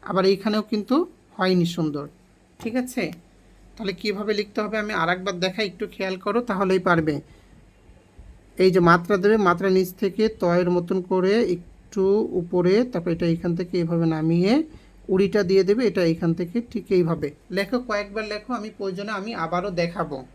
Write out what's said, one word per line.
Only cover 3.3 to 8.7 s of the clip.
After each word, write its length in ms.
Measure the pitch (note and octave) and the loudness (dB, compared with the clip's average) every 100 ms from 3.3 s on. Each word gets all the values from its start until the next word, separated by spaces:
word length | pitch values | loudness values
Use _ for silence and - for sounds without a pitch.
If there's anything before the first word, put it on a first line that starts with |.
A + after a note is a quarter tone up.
| _ _ - - | _ _ -20 -20
তাহলে 200 | - G3+ F3+ | -10 -8 -4
কীভাবে 300 | G#3 G3 G#3+ G#3 | -4 -4 -2 -2
লিখতে 200 | G#3 - | -2 -4
হবে 120 | G#3 G#3+ | -4 -4
আমি 100 | G#3 G#3+ | -4 -2
আর 80 | E3 F#3 | 0 0
একবার 200 | F#3 F3+ F#3 | -2 -2 -4
দেখাই, 200 | F#3+ G#3 | -2 -6
একটু 140 | - G#3+ - | -4 -10 -6
খেয়াল 200 | F#3+ F#3+ G#3 | -6 -4 -2
করো, 140 | G#3+ A#3+ | -2 -2
তাহলেই 320 | F#3+ G3 F#3 F#3 | -2 2 2 4
পারবে। 260 | E3+ D#3 C#3+ - - - - - _ _ - _ - - - _ - | 2 2 -2 -6 -20 -20 -20 -20 _ _ -20 _ -20 -20 -20 _ 2
এই 60 | F#3+ | 4